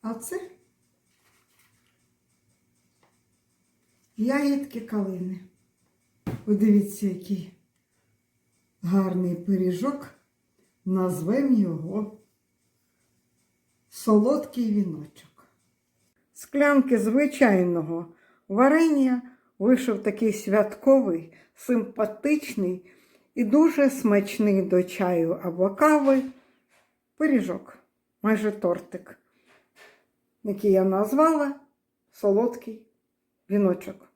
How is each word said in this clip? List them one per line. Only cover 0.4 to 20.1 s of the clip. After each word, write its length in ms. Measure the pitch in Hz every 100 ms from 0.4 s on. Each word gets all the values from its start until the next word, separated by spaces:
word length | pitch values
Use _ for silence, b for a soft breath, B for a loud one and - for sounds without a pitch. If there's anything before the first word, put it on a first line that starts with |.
| - - _ _ _ _ _ _ _ _ _ _ _ _ _ _ _ _ _ _ _ _ _ _ _ _ _ _ _ _ _ _ _ _ _ _ _ -
ягідки 640 | 226 277 285 277 277 233
калини. 600 | 226 214 190 180 180 180 - _ _ _ _ _ _ _ - -
Подивіться, 640 | - 208 214 208 202 - 202
який 460 | 180 - 190 165 _ _ _ _ _ _ _ _ _ _ _ _ _
гарний 520 | 175 196 190 180 180
пиріжок. 760 | 170 - 190 185 175 254 277 - _ _ _ _ _ _ _
Назвемо 760 | - 185 185 151 160 247 277 233
його 600 | 185 160 160 202 214 - _ _ _ _ _ _ _ _ _ _ _ _ _ _ _ _ _
солодкий 840 | - - 214 220 302 - - 233
віночок. 760 | 208 185 151 147 _ _ _ _ _ _ _ _ _ _ _ _
З 60 | -
склянки 580 | - 285 285 285 262 240
звичайного 1120 | 202 240 285 285 254 190 180 170 156 170 170 b b b _
варення 760 | 196 262 311 330 285 262 247 240 B B _
вийшов 440 | 202 254 - 202
такий 300 | -